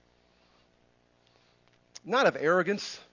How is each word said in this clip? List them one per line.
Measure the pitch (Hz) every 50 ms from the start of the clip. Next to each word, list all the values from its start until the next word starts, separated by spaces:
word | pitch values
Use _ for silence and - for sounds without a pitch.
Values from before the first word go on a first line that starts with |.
| _ _ _ _ 60 60 60 _ 60 _ 60 60 60 60 60 60 60 _ _ _ _ _ _ _ _ _ _ _ _ _ _ _ _ _ _ _ _ _ - - -
Not | 160 190 254 269 185
of | 131 135
arrogance | 135 156 175 185 175 175 202 196 - - - - - -